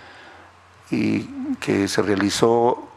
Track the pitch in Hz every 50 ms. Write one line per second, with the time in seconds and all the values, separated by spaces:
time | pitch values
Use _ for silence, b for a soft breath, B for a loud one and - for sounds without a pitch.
0 | B B B B B B B B B B B B - - - - - - - 120
1 | 113 107 107 101 - - 277 277 254 302 - - - - 104 98 98 98 - -
2 | 98 95 104 95 98 101 - - - 113 117 120 117 120 - - - - -